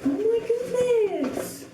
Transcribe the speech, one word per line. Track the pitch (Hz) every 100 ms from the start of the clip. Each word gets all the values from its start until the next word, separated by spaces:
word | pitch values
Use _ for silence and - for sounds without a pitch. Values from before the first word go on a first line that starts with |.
Oh | 269
my | 359 440 466 -
goodness. | 480 508 494 494 466 415 349 269 - - - -